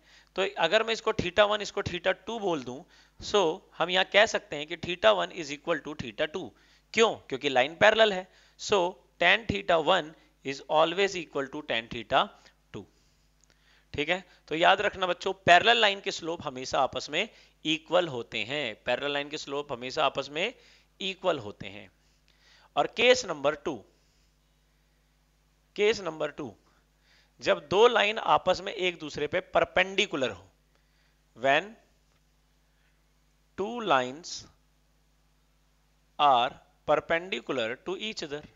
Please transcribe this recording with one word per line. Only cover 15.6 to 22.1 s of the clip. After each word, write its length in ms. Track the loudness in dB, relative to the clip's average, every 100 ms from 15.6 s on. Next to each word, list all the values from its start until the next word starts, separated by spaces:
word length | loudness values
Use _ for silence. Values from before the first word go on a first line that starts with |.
| 8 4
लाइन 240 | 4 0
के 100 | -6
स्लोप 320 | -8 -8 -8
हमेशा 360 | -8 -10 -4 0
आपस 280 | 0 -2 -6
में 180 | -4 -4 -8 _ _ -4
इक्वल 420 | -4 0 0 0
होते 360 | -4 -8 -8
हैं, 320 | -6 -4 -6 -6
पैरेलल 300 | -4 -2 -2
लाइन 160 | -4 -6
के 80 | -10
स्लोप 340 | -8 -8 -8
हमेशा 340 | -10 -8 -2 -2
आपस 240 | -2 -6
में 220 | -6 -6 -8 _ _ _ _
इक्वल 400 | -10 -4 -2 -2
होते 280 | -6 -14 -16
हैं। 220 | -16 -20 _ _